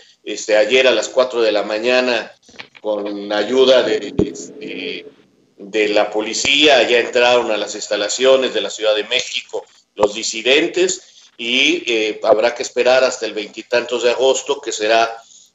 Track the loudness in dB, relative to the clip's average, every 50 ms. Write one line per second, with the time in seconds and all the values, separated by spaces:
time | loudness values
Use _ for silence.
0 | -20 _ _ _ -12 -10 -10 -6 -2 2 4 4 4 4 4 4 4 4 2 2
1 | 0 -2 0 0 0 0 0 0 0 2 2 0 -2 -2 -4 -2 0 0 2 2
2 | 2 0 0 -2 -4 -8 -14 _ _ _ -20 -20 -20 _ _ -10 -6 -4 -4 -4
3 | -4 -6 -8 -8 -6 -4 -2 -2 -2 0 4 4 6 6 6 6 4 2 0 -2
4 | -4 -4 -2 -2 -2 -2 -4 -12 -14 -16 -16 -14 -14 -12 -10 -10 -10 -10 -10 -12
5 | -14 -18 -20 _ _ _ _ _ _ _ _ -20 -12 -4 -2 0 0 2 2 2
6 | 2 2 0 -4 -4 -4 -4 -4 -2 0 2 4 6 6 6 6 4 4 4 2
7 | 2 2 2 2 4 4 4 4 2 0 -2 -4 -4 -6 -8 -10 -6 -4 -4 -2
8 | -2 -4 -2 2 4 4 4 4 4 0 -2 -4 -4 -6 -6 -2 0 0 0 0
9 | -2 -2 -4 -4 -4 -4 -8 -12 -10 -10 -10 -10 -10 -12 _ _ _ _ _ -2
10 | -2 -2 -2 -2 -8 -8 -6 -4 0 2 2 2 2 0 0 0 0 0 -2 -6
11 | -10 -20 -20 -20 -20 -20 _ -10 -6 -2 0 0 2 0 0 -2 -2 -2 -2 0
12 | 0 -2 -4 -4 -4 -4 -2 0 -2 -2 -2 -4 -10 -6 -4 -2 2 2 4 4
13 | 2 0 -2 -4 -8 -8 -6 -8 -10 -10 -12 -16 -8 -4 -2 -2 -2 -2 -4 0
14 | 0 0 2 2 2 2 2 0 -2 -4 -6 -6 -6 -8 -6 -4 0 2 2 2
15 | 2 0 -2 -10 -18 _ -20 -20 _ _